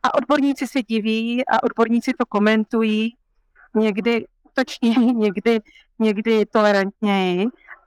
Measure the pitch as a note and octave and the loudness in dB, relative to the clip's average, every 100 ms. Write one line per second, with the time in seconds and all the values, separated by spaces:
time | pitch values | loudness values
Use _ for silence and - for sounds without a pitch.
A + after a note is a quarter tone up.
0 | - - - D4 C#4 C4+ C4 C#4 A3+ A3 | 0 -2 0 0 0 -2 -4 -4 -4 -4
1 | G#3+ A3 A3+ A#3+ - A3+ A#3+ - A3+ A#3 | -2 -4 -2 -4 -2 -2 -2 -2 0 0
2 | - B3 A#3+ G#3 G#3 A3 G#3+ A3+ A3 G#3+ | -2 -4 -4 0 2 2 0 -2 -2 -2
3 | A3+ _ _ _ _ _ - G#3+ A3 G3 | -4 _ _ _ _ _ -6 -2 0 0
4 | A3 A#3 - _ _ - B3+ - A#3 A#3 | -2 -2 -6 _ _ -6 -4 -2 0 2
5 | A#3 A#3 G#3+ F#3+ A#3 A3+ - _ _ - | 2 2 0 0 0 -2 -4 _ _ -2
6 | A3 G3+ A3+ A3 G#3 A3 G#3 G3+ G3 _ | -2 0 0 0 2 2 2 2 0 _
7 | G#3+ G3 F#3 F3+ A3+ _ - - | 0 2 2 0 -2 _ -20 -10